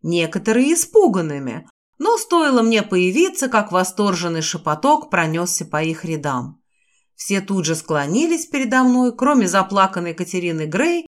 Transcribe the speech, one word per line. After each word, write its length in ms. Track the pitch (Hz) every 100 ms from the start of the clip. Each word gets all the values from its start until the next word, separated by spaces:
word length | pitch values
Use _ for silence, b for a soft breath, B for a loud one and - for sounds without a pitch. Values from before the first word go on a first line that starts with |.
Некоторые 720 | 160 170 160 185 220 220 262
испуганными, 920 | 349 - 440 359 185 160 143 131 117 - _ _ _
но 180 | 339 466
стоило 440 | - 349 302 247
мне 200 | 226 220
появиться, 680 | 202 185 180 208 370 - 262
как 240 | 240 208
восторженный 680 | 175 185 - 202 180 170 165
шепоток 680 | 156 170 160 151 180 202 -
пронесся 560 | 180 160 165 175 - 160
по 180 | 151
их 220 | 160 160 160
рядам. 560 | 156 143 127 98 - _ _ _ _ _ _
Все 260 | - 196
тут 240 | 190 196 156
же 100 | 160
склонились 720 | - 156 143 196 330 330 -
передо 380 | 285 262 262
мной, 300 | 254 247 247
кроме 360 | 240 269 277 190
заплаканной 640 | 190 190 202 190 185 170
Катерины 520 | 165 175 185 175 160 156
Грей 420 | 175 320 349 330